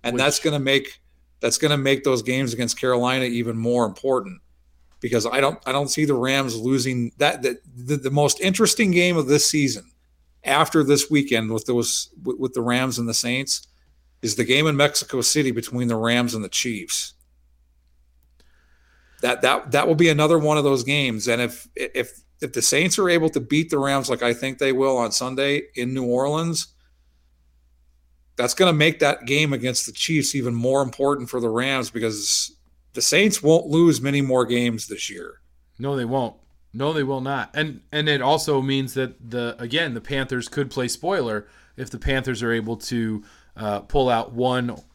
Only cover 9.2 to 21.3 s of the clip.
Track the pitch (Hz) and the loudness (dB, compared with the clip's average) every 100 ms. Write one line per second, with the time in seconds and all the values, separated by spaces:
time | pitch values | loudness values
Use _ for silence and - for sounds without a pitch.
9.2 | 131 147 - 156 139 104 - _ _ _ | 2 4 4 2 0 -2 -10 _ _ _
10.2 | _ _ - 139 160 165 139 143 - 151 | _ _ 0 2 4 2 4 4 4 0
11.2 | 139 117 110 110 - 120 117 - - - | 2 0 0 -4 -2 -2 0 -4 -6 -10
12.2 | 127 - 127 127 120 123 131 117 117 113 | -8 -4 -4 -2 0 0 0 -2 -2 -2
13.2 | 120 127 - - - _ _ _ _ _ | -2 -4 -4 -6 -8 _ _ _ _ _
14.2 | 117 107 110 131 156 143 143 - - 131 | -6 -2 2 4 4 4 2 2 -4 -2
15.2 | 117 151 135 117 113 123 123 113 113 120 | 0 2 0 -2 -4 -4 -2 0 2 2
16.2 | 120 110 98 - 127 110 85 - - _ | 0 -4 -6 -4 -4 -6 -6 -8 -8 _
17.2 | _ _ _ _ _ _ _ _ _ _ | _ _ _ _ _ _ _ _ _ _
18.2 | _ _ _ _ _ _ _ _ _ _ | _ _ _ _ _ _ _ _ _ _
19.2 | 120 127 131 139 - 143 - 156 170 151 | -2 2 2 2 2 0 2 4 4 6
20.2 | 151 165 151 151 143 135 120 147 135 110 | 4 4 4 2 2 2 0 0 0 -2
21.2 | 107 | -2